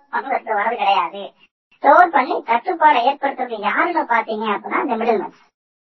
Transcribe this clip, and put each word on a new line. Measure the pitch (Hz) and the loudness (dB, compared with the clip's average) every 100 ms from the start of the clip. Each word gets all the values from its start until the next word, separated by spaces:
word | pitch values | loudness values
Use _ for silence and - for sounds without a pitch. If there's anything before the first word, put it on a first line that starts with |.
| _ | _
பண்றதுக்கு | - 277 254 240 208 | -8 -4 -6 -2 -4
வர்றது | 214 226 | -2 -2
கிடையாது. | 196 190 170 196 196 _ _ _ _ _ | 0 0 0 -8 -16 _ _ _ _ _
ஸ்டோர் | - 320 359 | 4 6 6
பண்ணி | 294 269 359 | 4 0 -4
தட்டுப்பாடை | - 233 370 349 311 277 240 | -2 -2 -2 2 4 4 2
ஏற்படுத்துறது | 285 285 - 247 220 208 | 0 -6 -6 -8 -4 -4
யாருன்னு | 233 349 320 254 | 0 0 -2 0
பாத்தீங்க | 226 214 220 220 | -2 -2 -6 -4
அப்படின்னா, | 196 208 220 | -4 -4 -4
இந்த | 349 220 | -2 -2
மிடில்மேன்ஸ். | 226 214 160 - _ _ _ _ _ | 0 0 -2 -14 _ _ _ _ _